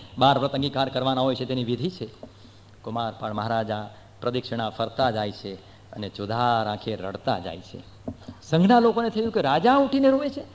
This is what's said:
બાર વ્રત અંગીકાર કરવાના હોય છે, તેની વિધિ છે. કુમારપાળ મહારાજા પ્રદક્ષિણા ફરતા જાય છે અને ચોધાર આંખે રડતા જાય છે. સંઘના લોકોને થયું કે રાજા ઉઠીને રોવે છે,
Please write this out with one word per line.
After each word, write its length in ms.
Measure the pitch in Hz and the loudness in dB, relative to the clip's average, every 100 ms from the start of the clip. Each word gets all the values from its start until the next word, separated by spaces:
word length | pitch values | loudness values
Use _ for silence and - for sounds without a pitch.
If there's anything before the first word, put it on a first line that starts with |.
| - - | -14 2
બાર 180 | 135 131 | 4 4
વ્રત 160 | 139 | 2
અંગીકાર 340 | 135 139 131 131 | -2 -2 -2 -2
કરવાના 360 | 127 131 131 131 | 0 0 2 2
હોય 100 | 127 | 0
છે, 100 | 127 | -2
તેની 200 | 131 117 | -2 -2
વિધિ 240 | 120 151 | -2 -2
છે. 180 | - 110 - - - - - - - | -6 -10 -12 -20 -20 -20 -20 -20 -16
કુમારપાળ 520 | - 117 117 101 110 | -8 -4 -4 -4 -6
મહારાજા 500 | 104 110 113 107 107 104 - - - | -4 -2 -2 -2 -4 -6 -14 -20 -8
પ્રદક્ષિણા 520 | 120 123 - 117 110 | -4 -4 -4 -4 -4
ફરતા 380 | - 113 - 131 | -4 -4 0 0
જાય 220 | 110 107 | 0 -4
છે 180 | 98 98 95 - - - | -6 -12 -14 -16 -20 -16
અને 160 | - 101 | -10 -10
ચોધાર 560 | - 101 113 123 117 107 | -8 -4 0 2 2 0
આંખે 260 | 104 - 104 | -4 -6 -6
રડતા 440 | 92 98 - 101 | -6 -6 -4 -4
જાય 240 | 87 85 | -4 -10
છે. 160 | - - - - - - - - | -12 -16 -18 -16 -14 -14 -16 -18
સંઘના 380 | - 160 190 240 | -2 4 6 6
લોકોને 300 | 233 214 233 | 6 2 0
થયું 220 | 208 226 | -2 -2
કે 100 | 214 | 0
રાજા 360 | 147 147 202 269 | 2 4 6 4
ઉઠીને 320 | 277 269 269 | 4 4 4
રોવે 200 | 269 285 | 4 0
છે, 140 | 277 - | -6 -12